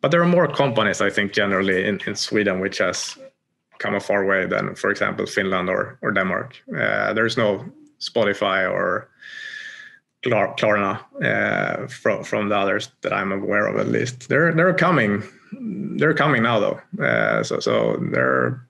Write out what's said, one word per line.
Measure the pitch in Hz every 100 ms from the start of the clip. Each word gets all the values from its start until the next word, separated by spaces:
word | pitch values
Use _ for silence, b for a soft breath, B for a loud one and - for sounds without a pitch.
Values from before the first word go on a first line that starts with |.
But | 135
there | 170
are | 175
more | 175 156
companies, | - 143 117 107 90
I | 98
think, | 98 101
generally | 104 101 95 98 92 98
in, | 98 -
in |
Sweden, | 104 - 110 101 92
which | 98 -
has | 92 90 - - - _ _ _ _ _
come | 107
a | 101
far | - 101
way | 98 95 92
than, | 101 98 95
for | 104
example, | 104 101 98 98
Finland | - 95 95 90
or, | 95 101 -
or | -
Denmark. | 98 92 87 - - -
Uh, | 165 107 104 101
there's | 104 113 120
no | 110 98 147 - - _
Spotify | - - 104 101 101 95 92
or | 95 92 92 - B B B B B B B B B _ _
Klar-, | 127 110 101 -
Klarna, | 110 104 98 110 - 277
uh, | 135 107 104 101 101 - 127
from, | - - 98
from | - 110 104
the | 101
others | 98 98 107 _
that | -
I'm | 101 98
aware | 98 101 101 104
of, | 104
at | 104
least. | 113 120 - -
They're, | 131 165
they're | 165 180
coming. | 175 170 165 107 101 - B B
They're | 277 240 185 - - 147
coming | 156 143 131
now, | 113 117
though. | 101 - - -
Uh, | - 57 53 55
so, | 55 -
so | - - 55 57 -
they're | - 64 - 123 123 -